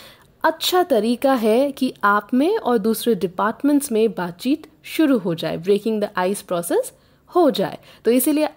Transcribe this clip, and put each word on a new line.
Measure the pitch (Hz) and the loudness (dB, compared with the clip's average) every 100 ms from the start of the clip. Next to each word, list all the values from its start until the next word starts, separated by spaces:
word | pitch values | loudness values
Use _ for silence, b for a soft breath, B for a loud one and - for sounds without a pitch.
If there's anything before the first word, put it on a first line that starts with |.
| B B B _ | B B B _
अच्छा | 311 320 - 359 | -2 -2 -2 0
तरीका | 359 240 214 240 269 | 2 2 0 0 0
है | 262 214 220 285 | 0 2 2 0
कि | 269 254 - | -2 -4 0
आप | 208 208 - | 0 0 0
में | 247 311 440 | 0 0 0
और | - 240 | 0 0
दूसरे | 208 220 - | 0 -2 0
डिपार्टमेंट्स | 214 180 180 202 226 277 285 277 | 0 -2 -2 -4 -2 0 0 0
में | 214 226 | 0 0
बातचीत | 180 175 175 247 302 - _ | -2 -10 -6 -4 -4 -6 _
शुरू | - - 311 254 | -10 0 2 2
हो | 180 | 0
जाए, | 165 165 165 | -4 -4 -6
breaking | 175 208 220 220 | 0 0 0 -4
the | 202 - | -4 -2
ice | 180 202 - | -2 -4 -4
process | 175 175 370 523 - b b b | -6 -2 -2 -4 -8 b b b
हो | 349 320 | 2 2
जाए, | 202 185 - B B | 2 -4 -6 B B
तो | 214 | 0
इसीलिए | 247 277 294 302 | 2 2 0 -2